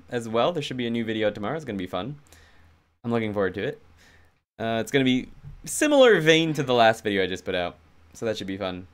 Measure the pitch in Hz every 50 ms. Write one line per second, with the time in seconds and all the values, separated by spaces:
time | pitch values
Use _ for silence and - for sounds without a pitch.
0 | - - 123 120 113 110 110 117 127 170 175 156 139 - 131 123 120 117 117 117
1 | 113 110 110 107 107 104 104 107 101 107 143 165 151 123 104 95 90 90 - 90
2 | 95 135 147 147 _ _ - - _ _ _ - - _ _ _ _ _ _ _
3 | - 117 117 117 113 107 98 104 98 92 90 104 104 143 - - _ _ _ _
4 | _ _ _ _ _ _ _ _ _ _ _ - 110 113 113 113 107 - - 135
5 | 127 127 127 127 - - - - - - - - - - - - 311 302 294 277
6 | 254 240 208 165 156 160 160 160 165 160 151 156 139 127 123 120 113 113 113 -
7 | - 107 101 98 95 87 92 90 - 98 92 90 87 85 - _ _ _ _ _
8 | _ _ - - 117 113 107 107 104 95 95 95 98 92 90 90 92 -